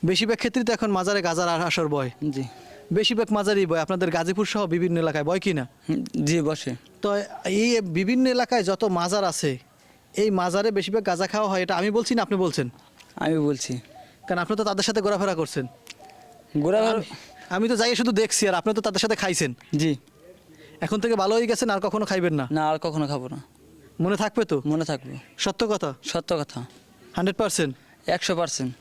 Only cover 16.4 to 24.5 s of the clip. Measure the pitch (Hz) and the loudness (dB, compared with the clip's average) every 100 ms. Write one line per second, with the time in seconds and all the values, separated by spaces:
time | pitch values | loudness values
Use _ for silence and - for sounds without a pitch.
16.4 | - 151 151 202 226 220 170 - - - | -6 -2 2 2 2 0 -4 -14 -20 -20
17.4 | - 180 226 233 226 233 233 208 220 - | -6 -2 0 2 2 2 2 2 2 2
18.4 | 202 180 208 214 214 190 226 214 196 175 | 2 2 0 0 -2 -2 0 0 0 0
19.4 | 147 120 - 151 160 143 - - - - | -2 -4 -4 0 0 -2 -8 -20 -20 -20
20.4 | - - - - 165 208 233 220 196 226 | -20 -20 -20 -10 -4 -2 0 2 4 2
21.4 | 233 226 233 196 202 214 214 190 175 151 | 2 0 0 0 0 -2 0 0 2 0
22.4 | 127 151 156 156 170 156 147 143 127 - | 0 0 2 0 -2 -4 -4 -4 -8 -14
23.4 | - - - - - - 170 202 214 - | -16 -20 -20 -20 -20 -4 0 0 0 0
24.4 | 220 | 0